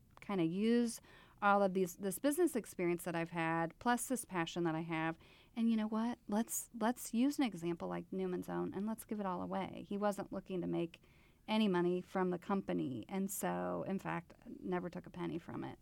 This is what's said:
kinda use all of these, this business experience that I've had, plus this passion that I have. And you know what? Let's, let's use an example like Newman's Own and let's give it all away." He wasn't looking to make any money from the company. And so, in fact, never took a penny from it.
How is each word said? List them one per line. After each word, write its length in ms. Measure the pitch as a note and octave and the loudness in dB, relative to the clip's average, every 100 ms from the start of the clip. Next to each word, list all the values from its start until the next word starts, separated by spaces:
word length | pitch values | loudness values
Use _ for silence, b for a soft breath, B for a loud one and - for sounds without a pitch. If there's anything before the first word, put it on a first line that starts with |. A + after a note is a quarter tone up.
| - - | -8 -14
kinda 220 | - G3 | -4 0
use 560 | E3 F3+ A3 A#3+ A#3+ - B B B - | 2 2 4 4 4 -2 B B B 0
all 220 | G3+ G3+ | 4 6
of 100 | G3+ | 6
these, 220 | F#3 F3+ - | 4 0 0
this 240 | G3 F3+ | -4 0
business 360 | C#4 D4 F4 A#3 | 2 4 4 2
experience 480 | - - F3 F3 | -4 -2 0 0
that 120 | - E3+ | 0 -2
I've 160 | E3 | -2
had, 460 | F3 E3 E3 E3 - | 0 0 2 0 0
plus 260 | A#3+ A#3+ - | 0 2 0
this 200 | A#3+ - | -4 -2
passion 380 | F#3 E3 - E3+ | 0 0 2 0
that 100 | D#3 | 0
I 60 | |
have. 340 | E3 D#3+ D#3+ E3 b b b - | 0 0 0 -2 b b b 0
And 140 | A3+ | 2
you 60 | A3+ | 2
know 120 | G#3+ | 2
what? 300 | A3 A#3 A#3+ - | 0 -2 -4 -2
Let's, 400 | G#3 A3+ - - A#3 | 0 0 -4 -6 -2
let's 340 | A3 B3 - | 0 0 -2
use 260 | A3+ C4 D4 | 2 2 4
an 60 | C4 | 0
example 420 | F3 E3+ E3+ F#3 | 0 -2 -2 -2
like 180 | F3 E3+ | -4 -4
Newman's 360 | F#3 F#3+ F3+ F3+ | -2 -2 -2 -2
Own 240 | F3 F3 - | -2 -2 -2
and 100 | G#3+ | -4
let's 200 | A3 - | -4 -6
give 140 | G#3+ | -4
it 60 | G3 | -2
all 160 | F3+ | -2
away." 440 | F#3 F#3+ F#3 - E3+ | -2 -4 -4 -8 -6
He 80 | G3+ | 0
wasn't 340 | G#3 G3+ - | 0 0 -4
looking 300 | G3 - F#3 | -8 -4 -4
to 60 | E3+ | 0
make 320 | E3+ E3+ - b b b b - | 0 -2 -6 b b b b -2
any 200 | A3 G#3+ | 2 4
money 340 | F3 F3 F3+ F3+ | 4 4 2 0
from 220 | G3 F#3 | 0 2
the 80 | F3 | 0
company. 640 | - G3 F#3+ F3+ D#3 B2+ - | 0 0 0 -2 -2 -4 -4
And 200 | G3 G3 | -4 -2
so, 540 | - F#3 F3 F3+ F3+ - | -2 -2 0 -2 -2 -2
in 120 | F#3+ | -4
fact, 360 | E3+ E3 E3+ - - - | -2 -4 -6 -16 -16 -10
never 260 | G3+ F3 F3+ | -4 -4 -4
took 160 | F3+ - | -8 -10
a 40 | |
penny 300 | - E3+ D#3+ | -6 -6 -6
from 240 | - - | -8 -8
it. 140 | C3 - | -10 -12